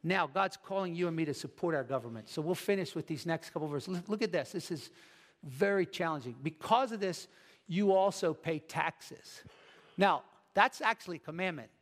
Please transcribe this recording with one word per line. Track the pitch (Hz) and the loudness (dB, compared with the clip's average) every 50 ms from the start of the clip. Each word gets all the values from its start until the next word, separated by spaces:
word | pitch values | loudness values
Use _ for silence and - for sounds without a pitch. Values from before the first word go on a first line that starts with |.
| - | 0
"Now | 165 185 190 170 | 2 2 2 2
God's | 139 139 190 196 190 - | 0 2 0 0 0 0
calling | - - - 196 196 190 180 165 | -8 -10 -6 -4 -2 -2 -2 0
you | 170 180 | 0 0
and | 175 165 | 0 0
me | 160 165 | 0 0
to | 147 135 | -2 -2
support | - - 127 - - - 170 160 | -6 -6 -12 -6 -2 0 0 2
our | 143 131 | 0 0
government." | 117 139 131 113 120 117 113 107 - | -2 -4 -4 -4 -6 -10 -10 -12 -8
So | - - | -6 -4
we'll | 151 165 180 | -2 -2 -2
finish | - - - 202 196 180 - - | -2 0 0 0 0 0 -4 -4
with | 165 151 | -8 -6
these | - 160 139 - | -4 -6 -4 -2
next | 170 165 160 - - | -2 -2 -2 -4 -8
couple | - 165 151 | -6 -6 -4
verses. | 151 147 139 - 185 | -4 -4 -6 -4 -4
Look, | 185 175 180 | -4 -4 -2
look | - 208 208 | -4 -4 -2
at | 233 196 | -2 -2
this. | 170 165 131 - | -2 -2 -4 -2
This | - 185 - - | -8 -8 -6 -6
is | 175 139 - - - - - - - - - _ _ _ | -8 -8 -8 -14 -20 -20 -20 -20 -20 -20 -20 _ _ _
very | - 147 127 135 202 202 202 196 180 | -16 -14 0 2 2 4 4 2 2
challenging. | - - - 185 165 156 147 120 123 117 127 | 0 -2 -4 -2 -2 -2 -4 -6 -10 -10 -6
"Because | 135 160 156 - - - 220 240 269 233 | -6 -6 -6 -6 2 4 4 4 4 2
of | 226 208 | -2 -2
this, | 202 190 165 - - - _ - - - - _ _ | -2 -2 -4 -4 -10 -16 _ -20 -20 -20 -20 _ _
you | - 165 185 208 196 190 | -2 0 4 6 6 8
also | 190 190 202 180 - - 165 151 | 8 6 4 2 2 0 0 0
pay | - - 170 160 151 | 0 -2 -4 -4 -4
taxes." | 156 - - 165 151 165 - _ - - - - - - - - - - - - - - - - - - - | -4 -6 -2 0 0 0 -2 _ -18 -18 -18 -18 -18 -20 -20 -20 -20 -20 -20 -20 -20 -20 -20 -20 -20 -14 2
Now, | - 196 196 165 135 - - _ _ _ _ _ | 4 6 6 6 4 0 -8 _ _ _ _ _
that's | 190 208 262 - - | 4 4 4 4 0
actually | 302 220 226 - - 180 175 | 0 0 0 0 -4 -10 -10
a | 151 | -8
commandment. | _ - 156 170 190 185 170 143 113 - _ _ | _ -10 -6 -2 -2 -2 -2 -6 -12 -16 _ _